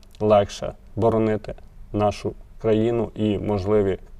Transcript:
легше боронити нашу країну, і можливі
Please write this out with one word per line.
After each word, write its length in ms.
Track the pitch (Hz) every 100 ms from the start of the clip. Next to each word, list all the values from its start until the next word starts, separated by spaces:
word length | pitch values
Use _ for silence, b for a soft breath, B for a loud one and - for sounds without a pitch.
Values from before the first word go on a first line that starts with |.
| - -
легше 520 | 107 104 101 - - - - -
боронити 580 | 110 110 110 107 - - - - -
нашу 400 | 104 104 - 107 - - -
країну, 480 | 113 110 113 117 104
і 240 | - 107 98
можливі 600 | 95 101 92 107 98 90 -